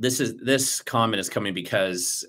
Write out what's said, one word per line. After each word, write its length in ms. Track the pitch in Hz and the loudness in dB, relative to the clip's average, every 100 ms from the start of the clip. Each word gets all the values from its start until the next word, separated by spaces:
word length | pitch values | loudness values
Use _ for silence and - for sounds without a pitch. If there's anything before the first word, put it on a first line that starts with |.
this 180 | 123 131 | -2 0
is, 180 | 123 - | -2 -2
this 440 | 123 135 131 - | 2 2 2 -4
comment 380 | - 120 113 104 | 0 2 2 2
is 80 | 92 | -2
coming 260 | - 101 | -2 -2
because, 680 | 92 87 107 95 90 87 - | -4 0 2 2 0 -4 -4